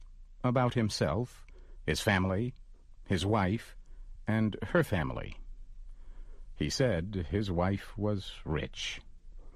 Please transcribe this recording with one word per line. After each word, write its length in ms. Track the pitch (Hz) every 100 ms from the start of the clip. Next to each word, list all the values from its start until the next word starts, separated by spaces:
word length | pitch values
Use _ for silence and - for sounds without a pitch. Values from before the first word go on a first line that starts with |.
| - - - -
about 300 | 127 123 123
himself, 720 | 120 107 - 90 85 123 - - - - - -
his 160 | 78
family, 520 | - 98 95 95 123 - - - - - -
his 200 | 95 98
wife, 500 | 110 92 113 - - - - - - -
and 280 | 110 110 - 104
her 160 | 175
family. 540 | 156 95 67 60 - - - - - - - - - - - - - -
He 140 | 76
said 580 | - 131 87 90 101 82
his 200 | 98 101
wife 480 | 85 90 104 - -
was 360 | 104 101 - - -
rich. 560 | 78 - - - - - - - - -